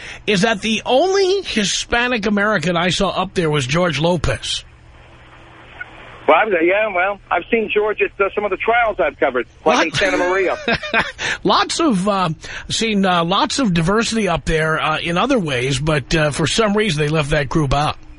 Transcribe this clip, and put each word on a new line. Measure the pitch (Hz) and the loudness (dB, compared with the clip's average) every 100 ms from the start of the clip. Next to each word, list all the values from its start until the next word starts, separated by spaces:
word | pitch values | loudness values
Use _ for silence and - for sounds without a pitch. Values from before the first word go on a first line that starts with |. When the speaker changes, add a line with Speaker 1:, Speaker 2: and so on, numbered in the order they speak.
| - - - | -16 -8 0
Speaker 1:
is | 202 | 2
that | 226 214 | 2 0
the | 214 214 | -2 -2
only | 180 247 370 392 381 392 | 2 2 4 2 2 0
Hispanic | 339 220 196 - - 233 247 247 214 | -2 -2 -2 -2 -2 0 0 0 0
American | 208 208 208 160 170 | 0 2 0 0 0
I | 180 | 0
saw | - 190 | 0 0
up | 160 190 | -2 -4
there | - 160 | 0 0
was | 151 | 0
George | 127 160 180 139 | 0 0 0 0
Lopez. | 165 175 - 110 - - - - - - - - - - - - - - - - - - - | 0 0 0 -2 -4 -8 -10 -20 -20 -20 -20 -20 -20 -20 -20 -20 -20 -18 -18 -20 -20 -4 2
Speaker 2:
Well, | 160 | 2
I've, | 220 175 | 2 0
yeah, | 170 202 220 | 2 2 0
well, | 185 190 202 - | -2 -2 -4 -4
I've | 175 165 | -4 -2
seen | 233 202 | -2 0
George | 208 214 202 | -2 -2 -2
at, | 196 - | -4 -2
uh, | 196 | -4
some | 208 | -2
of | 208 | -4
the | 185 | -4
trials | - 233 226 196 | 0 0 0 0
I've | 156 120 | -2 0
covered, | 147 123 113 - | -2 -2 -4 -4
like | 156 254 | 0 2
in | 165 | 0
Speaker 1:
What? | - | 0
Speaker 2:
Santa | 196 180 | 0 0
Maria. | 180 190 175 123 - - 605 - | 0 0 0 -2 -2 -2 -2 -2
Speaker 1:
<laughs> | - - - - | -2 -6 -8 -4
Lots | - 262 381 - | 0 0 0 0
of, | 330 190 196 | 0 2 0
uh, | 196 175 156 - - - | 0 0 -4 -10 -14 -8
seen, | - 226 202 | -4 0 2
uh, | 190 175 | 2 2
lots | 170 202 277 - | 2 0 0 0
of | 240 | 2
diversity | 170 165 214 226 226 190 | 2 2 2 0 0 0
up | 160 - | 0 0
there, | 160 160 156 | 0 0 0
uh, | 143 156 | 0 -2
in | 160 170 | -2 0
other | 240 262 | 2 2
ways, | 160 127 127 131 | 0 0 0 0
but, | 151 151 - | 0 0 2
uh, | 160 151 | 2 2
for | 139 160 | 0 0
some | - 214 | 2 2
reason | 208 220 151 | 2 2 0
they | 147 | 0
left | 160 139 | 0 2
that | 151 143 | 0 0
group | 170 143 | 0 2
out. | 139 147 - - | 2 0 -4 -10